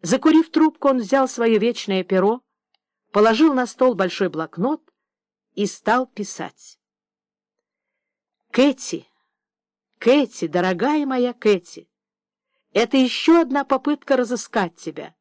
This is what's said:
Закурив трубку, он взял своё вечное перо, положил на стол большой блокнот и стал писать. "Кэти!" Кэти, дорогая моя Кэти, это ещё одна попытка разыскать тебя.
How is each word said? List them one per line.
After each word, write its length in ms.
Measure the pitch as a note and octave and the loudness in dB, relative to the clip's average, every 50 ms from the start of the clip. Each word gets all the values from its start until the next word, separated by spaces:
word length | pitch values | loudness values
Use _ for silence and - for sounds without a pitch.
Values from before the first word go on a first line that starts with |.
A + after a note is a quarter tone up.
Закурив 480 | - E3 A#3 C4 - D#4+ D4+ D#4+ D#4+ - | -2 -2 -2 2 2 4 4 4 2 2
трубку, 380 | - - D#4+ D#4 D4+ _ - C#4 | 0 2 2 2 0 _ 0 0
он 100 | C4+ B3+ | 0 0
взял 280 | A3 F#3 C4+ C4+ C4 | -2 0 0 0 0
своё 320 | B3+ - - A#3 A#3 A3+ G#3 | -2 -2 -2 0 2 2 2
вечное 460 | G3+ A#3+ A#3 - - - F#3+ F#3+ F3+ | 0 0 -4 -4 -6 -4 -4 -4 -2
перо, 380 | - G3 F#3 F3+ G#3 A#3 B3 _ _ _ _ _ _ _ _ _ _ _ _ _ _ | -2 0 0 2 0 -2 -4 _ _ _ _ _ _ _ _ _ _ _ _ _ _
положил 420 | - G3+ G#3 A3+ A3 A3 D#4 D#4+ C#4 | 0 2 4 4 4 4 2 2 2
на 120 | B3+ B3 | 0 -2
стол 280 | A3+ - - B3+ B3+ A#3 | -4 -2 0 2 2 2
большой 340 | F3 F#3+ F3+ - - G3 F3 | 0 -2 -4 -2 -2 -4 -4
блокнот 540 | C#3+ D#3 D#3+ - - E3+ F#3 C4 D4+ D4+ _ _ _ _ _ _ _ _ _ _ _ _ _ _ _ | -2 -6 -10 -8 -6 -4 -2 -2 -2 -4 _ _ _ _ _ _ _ _ _ _ _ _ _ _ _
и 120 | - G#3 | -6 -6
стал 400 | G3+ - - _ G#3+ A3 B3+ C4 | -6 -6 -6 _ 0 0 0 -2
писать. 720 | - _ - G3+ - - - F3+ E3+ _ _ - - - _ _ _ _ _ _ _ _ _ _ _ _ _ _ _ _ _ _ _ _ _ _ _ _ _ _ _ _ _ _ _ _ _ _ _ | -6 _ -12 -12 -12 -10 -14 -14 -14 _ _ -20 -20 -20 _ _ _ _ _ _ _ _ _ _ _ _ _ _ _ _ _ _ _ _ _ _ _ _ _ _ _ _ _ _ _ _ _ _ _
"Кэти!" 560 | - A3+ C4 C#4+ C4 - - - - - _ _ _ _ _ _ _ _ _ _ _ _ _ _ _ _ _ _ _ _ | 0 2 2 2 2 -2 -10 -12 -12 -12 _ _ _ _ _ _ _ _ _ _ _ _ _ _ _ _ _ _ _ _
Кэти, 500 | - A3+ C4 D4 C4+ - - - F3 D#3 | 2 2 4 4 2 -2 -4 -10 -8 -4
дорогая 580 | D3 F3+ F3 F#3 F#3 E3+ A3 C#4 D4+ D4+ D4 | -2 -2 -2 -2 -2 -2 -2 -2 -2 -2 -2
моя 260 | C4+ C4 B3+ B3 B3 | -4 -2 -2 -4 -4
Кэти, 560 | A#3+ _ - G#3+ G3+ F3 _ - - D#3+ D#3+ _ _ _ _ _ _ _ _ _ _ _ _ _ _ _ _ _ | -4 _ 2 2 2 2 _ -12 -20 -20 -20 _ _ _ _ _ _ _ _ _ _ _ _ _ _ _ _ _
это 260 | _ G3+ A#3 A#3 - C4+ | _ -2 -2 0 2 2
ещё 420 | C4 A#3+ - - - - E4 E4+ | 2 2 -2 -2 2 4 4 4
одна 240 | D#4+ B3 C4 C#4+ C#4 | 4 2 -2 -6 -2
попытка 520 | _ C#4 C4 _ D4 D4 C#4 _ - C#4 | _ -2 -2 _ -4 -4 -4 _ -2 0
разыскать 600 | B3+ B3 G#3+ B3 A#3 - - - A3+ F#3+ E3 _ | 0 0 -2 -4 -8 -8 -6 -4 -4 -4 -4 _
тебя. 380 | _ - E3 D3 D#3+ D3+ D3+ _ _ | _ -14 -14 -12 -12 -16 -16 _ _